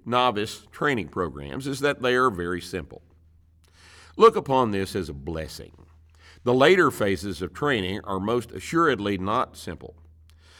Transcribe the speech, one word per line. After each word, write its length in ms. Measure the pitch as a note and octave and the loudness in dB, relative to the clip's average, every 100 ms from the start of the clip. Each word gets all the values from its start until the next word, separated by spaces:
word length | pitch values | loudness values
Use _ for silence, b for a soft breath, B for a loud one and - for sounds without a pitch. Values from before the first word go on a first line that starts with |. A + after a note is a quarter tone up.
novice 600 | A#2 B2 B2+ G#2 G#2+ - - | -2 2 2 0 -4 -8 -16
training 360 | - D3+ B2 D#2+ | -4 -2 -2 -2
programs 580 | F2+ E2+ C#2 C#2+ C#2 C3+ | -4 -4 -6 -10 -10 -8
is 140 | C3 | -2
that 220 | C#3+ A#2+ | -2 0
they 120 | B2 | 0
are 160 | B2+ B2+ | 2 2
very 300 | F2 F2 F2+ | 0 -4 -6
simple. 420 | - F2+ C#2 - _ _ _ _ _ _ _ B B B B B | -6 -10 -10 -16 _ _ _ _ _ _ _ B B B B B
Look 200 | A3+ G3 | 6 6
upon 340 | - C3 A#2 | 2 2 2
this 240 | G2 F#2+ | 0 -2
as 140 | G#2 D#2 | -4 -6
a 60 | |
blessing. 720 | C#2 D2 D#2+ D#2 - - - - - _ _ b b | -8 -8 -8 -8 -12 -18 -20 -20 -20 _ _ b b
The 100 | B2 | 0
later 360 | B2+ D3 F#3 D3 | 6 6 8 4
phases 520 | - G#2 F2+ G2+ F2 | 2 0 0 -4 -6
of 100 | F2+ | -8
training 480 | - D3 A#2 F2+ G2+ | -4 -2 0 -2 -6
are 160 | G#2 F#2+ | -6 -4
most 320 | G#2 A#2+ A#2+ | -2 -2 -4
assuredly 680 | F#2+ - E3 E3 A2 G2+ F#2+ | -10 -4 0 2 2 -2 -2
not 380 | F#2+ A#2+ - - | -2 -2 -4 -8
simple, 400 | - D#2 A#1+ - - - - b b | -14 -14 -14 -20 -20 -20 -20 b b